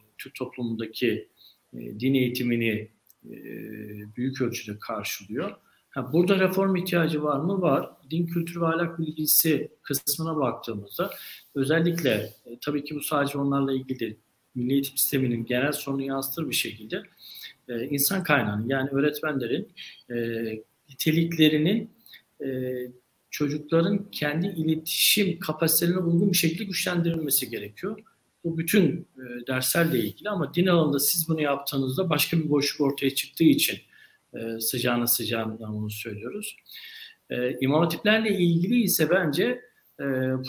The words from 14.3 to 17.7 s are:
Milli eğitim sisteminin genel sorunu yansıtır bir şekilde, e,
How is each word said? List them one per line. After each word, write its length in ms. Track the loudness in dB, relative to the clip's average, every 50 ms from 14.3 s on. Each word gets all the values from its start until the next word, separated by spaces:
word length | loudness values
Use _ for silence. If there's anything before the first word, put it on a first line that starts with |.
| _ _ _ _ -6
Milli 180 | -4 0 2 2
eğitim 240 | 2 2 0 -2 -2
sisteminin 480 | 0 2 2 2 2 2 0 -2 -2
genel 260 | 0 0 0 2 0
sorunu 300 | 0 -2 -4 -4 -4 -4
yansıtır 480 | -2 -2 -2 -4 -4 -4 -4 -4 -4 -2
bir 60 | -2
şekilde, 480 | -2 -2 -4 -6 -10 -10 -8 -8 -8 -8 -10 _ _ -20 -20 -18 -16 -18 -18 -20 _ _
e, 180 | -8